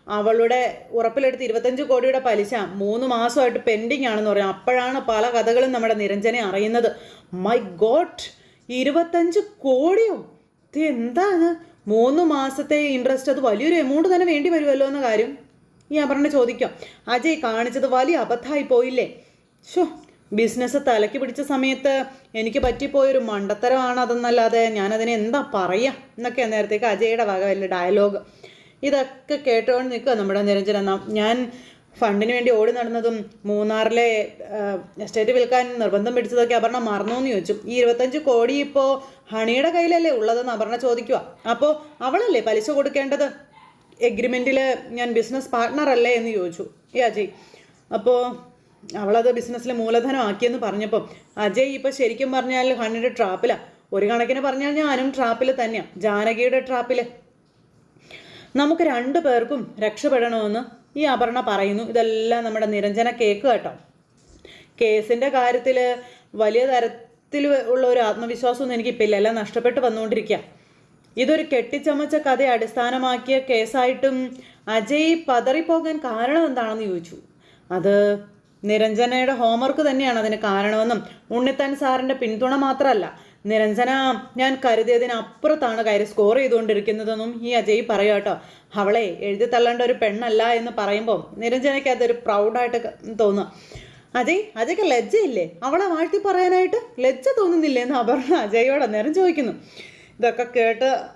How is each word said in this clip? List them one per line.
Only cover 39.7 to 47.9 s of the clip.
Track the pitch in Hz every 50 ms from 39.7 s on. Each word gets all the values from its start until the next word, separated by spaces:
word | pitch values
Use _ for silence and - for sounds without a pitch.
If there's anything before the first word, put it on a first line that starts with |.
| 330 349 339 330 349 339 330 330
ഉള്ളതെന്ന്" | 269 226 214 220 233 240 247 254
അപർണ | 233 208 214 208 240
ചോദിക്കുക. | 240 254 247 240 240 226 226 262 - - - - - - 220
"അപ്പോൾ | 233 233 285 302 302 302 - - - - 240
അവളല്ലേ | 262 277 392 480 466 320 233
പലിശ | - 226 214 214 214 302
കൊടുക്കേണ്ടത്? | 294 277 269 277 277 285 269 277 285 - 294 262 - - - _ _ - - - _ _ _ _ - -
എഗ്രിമെന്റിൽ | 233 247 208 202 240 247 254 247 247 269 262 269 269 262 247 - - -
ഞാൻ | 233 240 240 240
ബിസിനസ് | 226 226 214 226 254 269 269 -
പാർട്ണർ | - 233 233 233 254 294 302 285
അല്ലേ?" | 254 240 240 240
എന്ന് | 247 233 226 233
ചോദിച്ചു | 220 196 180 175 170 - - - - _ _ _ -
ഈ | 247
അജയ്. | 247 226 - 208 196 185 - - - - - - - _ _ _ _ _